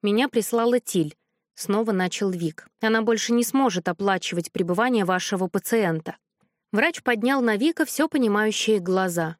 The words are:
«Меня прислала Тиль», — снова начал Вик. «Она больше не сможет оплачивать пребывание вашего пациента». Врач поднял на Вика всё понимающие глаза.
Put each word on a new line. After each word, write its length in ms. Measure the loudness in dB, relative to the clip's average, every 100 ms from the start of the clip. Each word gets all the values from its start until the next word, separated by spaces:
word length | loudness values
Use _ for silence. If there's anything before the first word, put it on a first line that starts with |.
«Меня 260 | 2 0 2
прислала 500 | 0 0 0 2 0
Тиль», — 380 | 0 -2 -2 -6 _ _ _
снова 360 | -16 -4 -2 0
начал 400 | 0 -2 -2 -4
Вик. 380 | -2 -4 -6 -20 _
«Она 220 | 0 0
больше 300 | 2 0 0
не 100 | 0
сможет 460 | 0 0 0 0 -4
оплачивать 640 | -2 0 0 -2 -6 -6
пребывание 520 | -4 -2 0 2 2
вашего 440 | 2 0 0 -2 -2
пациента». 680 | -4 -2 0 0 -2 -6 -14 _ _ _ _ _
Врач 320 | 0 0 -2
поднял 400 | -2 0 2 2
на 140 | 2 2
Вика 280 | 0 0
всё 240 | -2 0 0
понимающие 680 | 2 2 2 2 0 0 0
глаза. 580 | 2 0 0 0 -4 -6